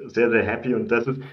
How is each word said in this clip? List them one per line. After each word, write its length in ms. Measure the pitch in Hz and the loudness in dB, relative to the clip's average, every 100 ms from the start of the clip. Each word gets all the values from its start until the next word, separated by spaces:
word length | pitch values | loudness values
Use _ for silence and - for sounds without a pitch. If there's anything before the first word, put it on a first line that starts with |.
| - | -6
sehr, 240 | 110 120 | 2 4
sehr 120 | 113 | 4
happy 300 | 101 113 127 | 2 -2 -2
und 160 | 113 107 | -2 0
das 160 | 117 120 | 0 0
ist 140 | 131 - | -6 -8